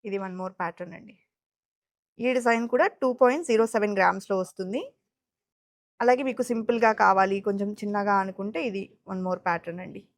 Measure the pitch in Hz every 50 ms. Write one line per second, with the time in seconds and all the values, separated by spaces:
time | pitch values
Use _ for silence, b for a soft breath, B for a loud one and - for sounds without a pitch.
0 | _ 208 196 196 196 190 185 185 185 185 185 _ 185 170 170 _ 180 170 - -
1 | - 208 208 _ _ _ _ _ _ _ _ _ _ _ _ _ _ _ _ _
2 | _ _ _ _ 226 247 254 254 240 247 233 233 233 233 - 247 330 392 - _
3 | - 254 247 247 262 247 254 311 349 - 233 220 226 226 - 226 202 208 208 190
4 | 185 180 180 196 - _ 202 190 185 - - - 185 185 202 269 453 554 _ _
5 | _ _ _ _ _ _ _ _ _ _ _ _ _ _ _ _ _ _ _ _
6 | 233 240 247 254 277 262 240 - 247 - 240 226 220 - 233 233 233 220 214 -
7 | 214 190 190 190 190 196 196 196 196 214 202 196 202 202 208 - - 208 208 208
8 | 202 208 202 196 190 190 190 - 196 208 226 330 311 240 190 196 196 - _ _
9 | _ - 190 185 185 185 180 180 _ 185 170 165 165 170 170 180 185 180 - 196
10 | - _ _